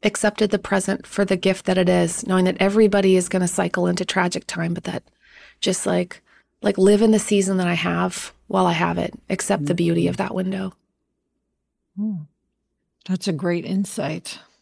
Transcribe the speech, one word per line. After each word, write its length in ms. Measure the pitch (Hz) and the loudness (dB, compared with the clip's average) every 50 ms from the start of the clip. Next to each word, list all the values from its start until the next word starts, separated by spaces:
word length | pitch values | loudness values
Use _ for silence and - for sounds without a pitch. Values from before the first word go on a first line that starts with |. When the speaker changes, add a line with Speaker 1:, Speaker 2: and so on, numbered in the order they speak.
| - | 0
Speaker 1:
accepted 460 | 214 208 - - 208 208 - 214 196 | -2 -2 2 -2 -2 0 2 0 0
the 80 | - 202 | 0 -2
present 460 | - - 196 196 185 - 196 - - | -2 -2 -2 -2 0 -2 -4 -4 -6
for 160 | - - - 202 | -8 -2 -2 0
the 140 | 190 196 | 0 0
gift 280 | 180 - 196 185 - - | 0 0 0 -2 0 -2
that 100 | - 185 | 0 2
it 100 | 185 185 | 2 4
is, 380 | 175 180 180 175 165 - - - | 4 4 2 2 0 -2 -6 -4
knowing 160 | - 185 185 180 | 0 2 2 2
that 120 | 185 185 - | 2 2 2
everybody 560 | 190 196 196 220 220 208 202 202 190 190 185 | 0 2 6 6 4 6 6 4 4 6 4
is 140 | 185 175 - | 4 2 0
gonna 180 | - 185 185 | -2 -2 0
cycle 380 | 180 - - 185 175 - - 175 | 0 0 -2 -2 -2 0 0 0
into 160 | 175 180 175 180 | 0 0 -2 -4
tragic 420 | - - 190 180 180 175 180 - | -4 -2 -2 0 0 -2 -6 -8
time, 260 | - - 175 170 170 170 | -8 -8 -6 -4 -4 -4
but 100 | 170 - | -6 -6
that 200 | 180 165 - _ _ _ _ _ _ - - - - _ _ | -8 -10 -10 _ _ _ _ _ _ -20 -20 -20 -20 _ _
just, 240 | - 196 185 - - | -4 -2 -2 -2 -2
like, 360 | 196 180 180 180 180 - - _ _ _ _ _ _ _ _ - | -2 0 -2 -2 -4 -10 -20 _ _ _ _ _ _ _ _ -2
like, 140 | 202 196 | -2 2
live 240 | 190 190 202 208 202 226 | 4 6 6 6 6 6
in 80 | 226 | 4
the 80 | 220 214 | 4 4
season 380 | 214 - 208 196 190 190 196 | 2 2 0 2 2 2 0
that 100 | 185 180 | 0 0
I 80 | 175 175 | 0 0
have 580 | 160 165 180 170 175 180 185 - - - - _ _ _ | -2 -2 -2 -2 -2 -2 -4 -4 -8 -12 -12 _ _ _
while 180 | _ - 190 185 | _ 0 2 2
I 80 | 180 170 | 2 2
have 240 | 160 175 170 170 | 0 0 -2 0
it, 160 | 175 - - - - _ _ | -2 -4 -6 -6 -12 _ _
accept 380 | - 180 - - 202 170 143 | -6 -6 -2 -2 -2 -2 0
the 60 | 143 180 | -2 0
beauty 320 | 175 175 170 170 170 170 | 0 2 0 2 2 0
of 80 | 175 180 | 0 -2
Speaker 2:
Mm-hmm. 60 | - 196 | -2 -6
Speaker 1:
that 100 | 190 - | -6 -4
window. 380 | 185 185 185 196 190 190 185 - _ _ _ _ _ _ _ _ _ _ _ _ _ _ _ _ _ _ _ _ _ _ _ _ | -6 -6 -4 -6 -6 -8 -10 -12 _ _ _ _ _ _ _ _ _ _ _ _ _ _ _ _ _ _ _ _ _ _ _ _
Speaker 3:
Hmm. 160 | 185 208 220 202 170 151 - _ _ _ _ _ _ _ _ _ _ _ _ _ _ _ | -6 -6 -6 -6 -6 -10 -14 _ _ _ _ _ _ _ _ _ _ _ _ _ _ _
That's 200 | - 185 180 - | -4 -4 -4 -2
a 60 | 202 170 | -4 -4
great 320 | 139 180 175 175 170 - | -2 -2 -2 -2 -2 -4
insight. 760 | - 185 190 202 180 - - 196 139 156 175 _ - - - - _ _ _ | -4 -4 -4 -4 -4 -6 -6 -4 -4 -6 -6 _ -14 -16 -16 -20 _ _ _